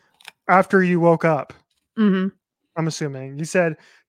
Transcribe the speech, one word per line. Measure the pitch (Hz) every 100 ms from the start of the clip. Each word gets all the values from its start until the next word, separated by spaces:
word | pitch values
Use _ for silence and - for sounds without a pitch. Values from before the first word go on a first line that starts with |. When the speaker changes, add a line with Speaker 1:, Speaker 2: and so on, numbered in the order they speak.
| _
Speaker 1:
<laughs> | _ - - -
Speaker 2:
After | 185 185 190
you | 180 175
woke | 170 165 165
up, | 147 - - _ _ _ -
Speaker 1:
Mm-hmm. | 208 190 190 - _ _ _ 165
Speaker 2:
I'm | 160
assuming. | - 151 135 135 139
You | 160
said, | 190 170 151 _ _